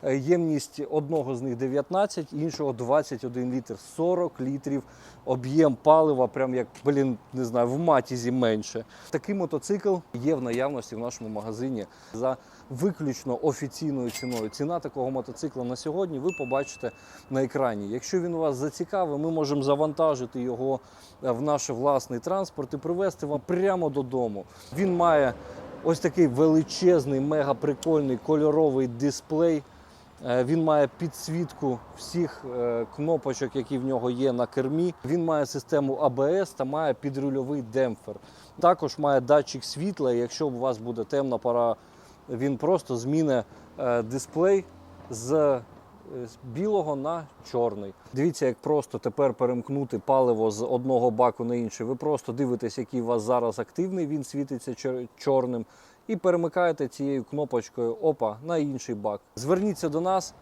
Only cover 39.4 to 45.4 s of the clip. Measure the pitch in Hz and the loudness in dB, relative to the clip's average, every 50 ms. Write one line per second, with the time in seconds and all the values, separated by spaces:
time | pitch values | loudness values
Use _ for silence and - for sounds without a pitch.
39.4 | 139 - - 135 - - - 143 160 202 95 - 147 127 120 120 120 117 - - | 4 2 -6 -10 -10 -10 -8 -4 -4 -4 -2 0 0 2 2 2 0 -2 -2 -2
40.4 | 160 147 127 120 123 135 123 107 110 120 120 113 110 - - 139 139 135 123 110 | -2 -2 -2 0 -2 -2 -2 -2 -4 -8 -6 -6 -4 -2 0 0 0 0 -2 -2
41.4 | - 123 117 120 120 117 110 - - - - - - - - - - - 131 113 | 0 0 2 4 2 2 0 -2 -6 -20 -20 -20 -20 -20 -20 -20 -12 -10 -6 -2
42.4 | 131 139 139 120 - 156 190 175 - - 131 117 117 131 147 160 160 147 135 123 | -2 -2 -2 0 2 2 2 2 0 -2 -6 -4 -2 0 0 2 2 2 2 0
43.4 | 104 - - - - - - - 139 127 120 120 113 110 123 135 - - - 156 | 0 -4 -12 -20 -20 -20 -10 -4 -2 0 0 0 0 -2 -6 -6 -8 -6 -2 2
44.4 | 170 190 196 196 185 - - - - - - - - - 127 107 113 123 147 156 | 2 4 4 2 0 -4 -18 -20 -20 -20 -20 -20 -14 -12 -12 -10 -4 0 2 2